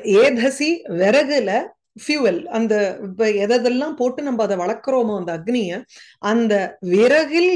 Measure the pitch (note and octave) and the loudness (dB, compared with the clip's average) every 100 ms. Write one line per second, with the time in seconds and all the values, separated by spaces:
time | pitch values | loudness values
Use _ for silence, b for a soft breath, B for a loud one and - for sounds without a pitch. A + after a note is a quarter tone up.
0 | A3 G3 C4+ A#3+ B3+ C4+ D4+ E4+ - F3 | 2 4 4 4 0 0 -2 -2 -4 0
1 | F#3+ C4 C#4+ C#4+ G3+ A3 F4+ - _ - | 2 2 2 0 0 -2 -4 -12 _ -12
2 | - D4 A#3 E3+ - A3+ A3+ G#3 G3 - | -6 0 0 -2 -4 -4 0 0 -2 -4
3 | G3+ F#3 A3 G3+ G#3 A#3+ A#3+ B3+ D4+ D#4 | -10 -2 0 0 0 2 0 -2 -4 -2
4 | B3 B3+ C#4+ A#3 G3+ F#3+ F3+ A3 - C4 | -4 -4 -4 -2 -2 -2 -4 -4 -2 0
5 | A3+ G3+ F3 E3 F3+ B3 F#3 F#3 - B | 0 -4 -6 -6 -4 -2 -4 -8 -12 B
6 | B B G3+ A3+ A3+ G3+ F#3 - F3+ F#3 | B B -2 0 2 0 -2 -6 0 4
7 | A#3+ D4+ D4 D#4+ F4+ | 6 4 2 2 2